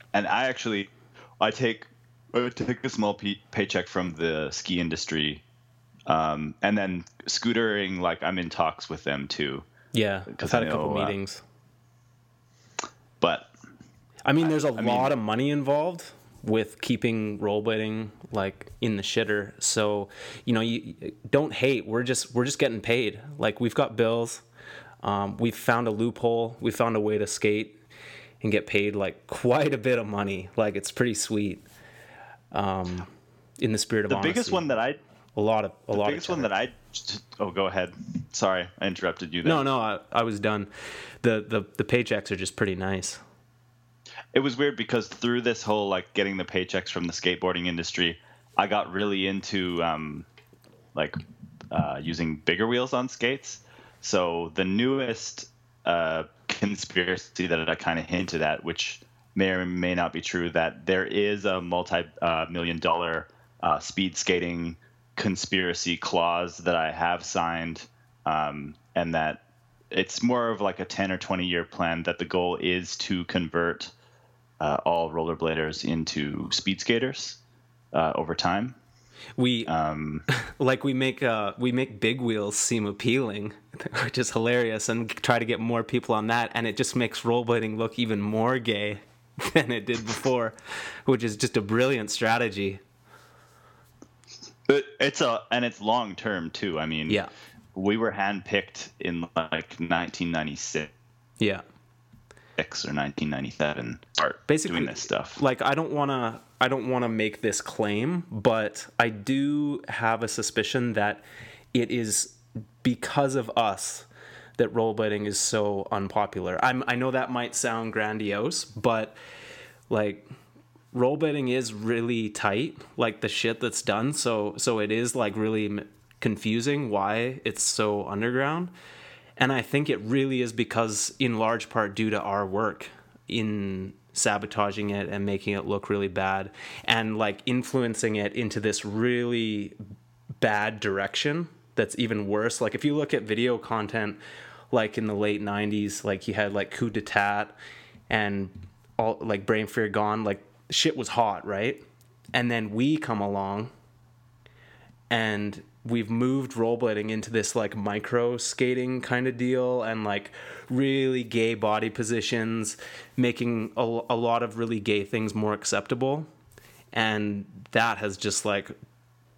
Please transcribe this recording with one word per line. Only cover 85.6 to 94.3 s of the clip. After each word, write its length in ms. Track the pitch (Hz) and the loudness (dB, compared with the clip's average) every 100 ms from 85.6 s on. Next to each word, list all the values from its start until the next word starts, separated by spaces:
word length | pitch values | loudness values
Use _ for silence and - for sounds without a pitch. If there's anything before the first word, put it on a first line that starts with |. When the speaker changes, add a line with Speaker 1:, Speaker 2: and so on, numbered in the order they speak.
Speaker 2:
more 240 | 113 117 | 0 0
people 300 | 113 123 - | 2 -2 2
on 120 | 110 107 | 0 2
that, 220 | 117 117 | 0 0
and 120 | 117 113 | -2 -2
it 100 | 98 | 0
just 200 | - 127 | 0 0
makes 240 | 117 - | 0 -2
rollerblading 540 | 117 120 117 117 110 107 | 0 0 4 2 2 -2
look 220 | 113 117 | -4 -2
even 220 | 113 107 | 0 0
more 380 | 104 110 117 131 | 0 2 2 2
gay 420 | 113 104 104 101 - - _ | 0 0 -2 -6 -12 -20 _
<laughs> 280 | - - | -8 2
than 160 | 165 123 | 2 2
it 160 | 117 101 | -2 -2
did 180 | 117 | -4
before, 480 | 110 110 135 127 113 - - - - - | -2 0 2 2 2 -4 -12 -10 -10 -4
which 180 | - 127 | 2 4
is 140 | 117 104 | 2 0
just 200 | 120 - | 2 2
a 40 | |
brilliant 480 | 101 113 131 127 104 | 2 4 4 2 -2
strategy. 720 | - 113 117 117 98 98 95 - _ _ - - - - - - - - - - _ - | 0 2 4 2 0 -4 -4 -16 _ _ -20 -20 -20 -20 -20 -20 -20 -20 -20 -20 _ -20